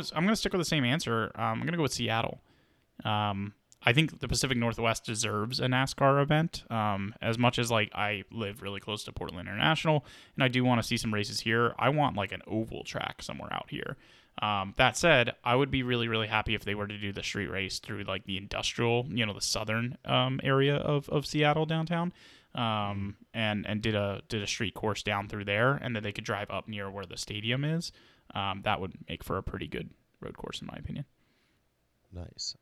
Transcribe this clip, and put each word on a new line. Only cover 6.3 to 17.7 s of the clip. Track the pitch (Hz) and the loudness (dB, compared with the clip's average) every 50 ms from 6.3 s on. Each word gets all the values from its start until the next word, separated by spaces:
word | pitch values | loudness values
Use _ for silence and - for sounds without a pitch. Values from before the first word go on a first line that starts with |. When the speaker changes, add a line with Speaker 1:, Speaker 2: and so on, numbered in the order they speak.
| 151 151 160 175 - - - - | 4 4 2 2 -2 -6 -8 -4
Speaker 1:
Um, | 120 113 107 104 101 98 98 101 117 - | -2 0 0 0 0 -2 -4 -6 -6 -4
as | - 110 113 | -2 0 2
much | 113 120 120 - - | 4 4 4 4 2
as, | 120 113 | 0 2
like, | 120 110 107 104 - | 2 2 2 2 0
I | - 104 104 107 98 95 - | -2 -2 -2 -2 -4 -8 -8
live | 107 113 110 98 101 - | -8 -6 -6 -6 -6 -8
really | 92 98 101 98 | -8 -8 -8 -8
close | - - 104 107 - | -6 -6 -6 -6 -6
to | - | -8
Portland | - - - - 82 87 92 | -8 -8 -8 -8 -8 -8 -8
International, | 95 95 107 120 151 160 - - 165 156 147 - - - - - - - | -6 -2 2 2 2 4 4 4 4 4 4 2 -2 -12 -20 -20 -8 -2
and | - 135 | 2 2
I | |
do | 127 120 127 123 | 2 4 4 4
wanna | 127 123 117 110 | 4 4 2 2
see | - 123 | 0 -2
some | 113 107 113 107 | -2 0 0 0
races | 104 104 - - - | -2 -2 -2 -4 -4
here, | - 113 113 117 120 117 - - | 0 2 4 4 4 2 2 2
I | - 127 | 2 2
want, | 147 151 147 127 - | 4 4 2 2 2
like, | 107 98 95 | 0 -2 -4
an | 98 87 - | -4 -8 -6
oval | - 101 113 113 113 - - - | -4 -2 -2 -2 -2 -6 -8 -8
track | - - - - - - - - | -8 -6 -4 -4 -6 -6 -8 -10
somewhere | - - 71 - - - | -10 -8 -8 -8 -6 -6
out | - - - | -6 -6 -6
here. | - - - - - - - - - - _ _ _ - | -8 -8 -6 -8 -10 -10 -14 -20 -20 -20 _ _ _ -2
Um, | - 104 104 101 95 98 95 | 0 0 0 0 -2 0 2
that | - 131 123 120 | 4 4 4 4
said, | - - 170 156 131 117 - - - - | 4 6 8 8 8 6 4 0 -2 0
I | 120 120 | 2 4
would | 127 143 135 | 4 4 2
be | 135 135 127 | 2 0 0
really, | 123 123 120 117 | 2 0 0 2
really | 117 113 110 110 | 0 0 0 0
happy | 104 113 107 107 - 110 | 2 2 0 2 2 0
if | 101 - | -2 -2
they | 104 101 | -2 -2
were | 104 104 | -2 -4
to | 101 104 | -6 -6
do | 104 104 101 | -6 -6 -6
the | 98 101 | -4 -4
street | 85 - - 104 98 65 | -4 -4 -4 -2 -2 -2
race | - 95 95 95 | -2 -4 -4 -4